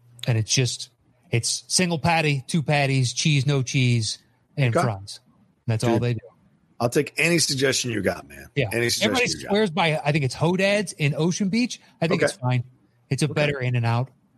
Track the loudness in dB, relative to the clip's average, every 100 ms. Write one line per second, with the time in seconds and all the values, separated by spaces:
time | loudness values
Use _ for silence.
0 | _ -8 -2 0 0 0 0 -4 -12 _
1 | _ _ _ -2 -2 -6 -2 0 2 2
2 | 2 2 2 0 -2 -2 2 2 2 2
3 | 0 0 2 2 2 0 0 2 2 2
4 | 0 -8 _ _ _ -2 0 2 0 -4
5 | -12 -18 _ _ _ _ -4 0 2 2
6 | 0 -4 -8 -20 _ _ _ _ 0 0
7 | -2 0 2 2 0 0 0 0 -2 -2
8 | -2 -4 -10 -20 -8 -4 -2 0 0 0
9 | 0 0 -2 -4 -2 0 0 0 0 0
10 | 0 0 -2 0 0 2 2 0 -2 -2
11 | -2 0 -2 0 -2 0 -2 -6 -18 _
12 | -2 2 0 0 -2 -2 -2 _ _ _
13 | _ -4 -2 0 0 0 -2 0 0 0
14 | -2 _ _